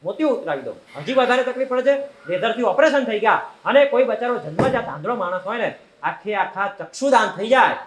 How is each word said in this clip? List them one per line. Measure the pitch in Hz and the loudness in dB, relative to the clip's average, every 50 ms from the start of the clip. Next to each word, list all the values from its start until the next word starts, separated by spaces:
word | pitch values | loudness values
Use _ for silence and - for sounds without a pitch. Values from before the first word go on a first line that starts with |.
| 147 | -6
મોતિયો | 175 208 - 311 302 | -8 -4 -2 0 0
ઉતરાવી | 247 202 - 165 151 139 | 0 0 -2 -6 -6 -6
દો, | 123 120 - - _ _ - 143 | -6 -10 -12 -12 _ _ -16 -12
હજી | 151 - 262 | -8 0 2
વધારે | 254 247 240 247 254 254 | 2 4 4 2 2 0
તકલીફ | 254 247 254 269 262 | -2 -2 -4 -4 -2
પડે | 247 254 | -2 0
છે, | 254 269 277 277 - - - - - - | 2 2 2 2 0 -10 -14 -18 -8 -6
લેઝરથી | 175 165 175 233 226 233 240 | -4 -2 0 -2 -2 2 0
ઓપરેશન | 208 185 - 294 311 277 285 254 | 0 4 4 4 4 4 2 0
થઈ | 226 220 208 | 0 -2 0
ગયા | 214 220 180 - - - - - _ | 2 2 2 2 0 -6 -16 -8 _
અને | 170 220 277 285 | 2 4 4 4
કોઈ | 277 - 240 262 | 4 4 2 2
બચારો | - - - 240 247 247 214 | 2 0 -2 -2 -4 -4 -4
જન્મજાત | 143 151 156 170 - - - - 220 175 | -6 -8 -2 0 0 2 0 -2 -4 -6
આંધળો | 135 147 151 202 247 | -10 -8 -6 -6 -4
માણસ | 233 185 175 185 185 185 | -4 -4 -4 -4 -6 -6
હોય | 190 220 240 | -6 -6 -4
ને, | 214 151 - - - _ _ _ - | -4 -4 -6 -8 -20 _ _ _ -6
આખે | 160 165 - - 208 208 | -6 -6 -6 -8 -6 -2
આખા | 196 185 - - 185 196 196 - - | -2 -2 -2 -2 -4 -4 -4 -6 -10
ચક્ષુદાન | 165 - - - 247 285 254 226 214 196 165 165 | -14 -14 -10 -4 2 4 4 4 4 2 -4 -6
થઈ | 202 226 | 0 2
જાય | 254 262 226 180 143 - - | 4 4 4 4 2 -2 -10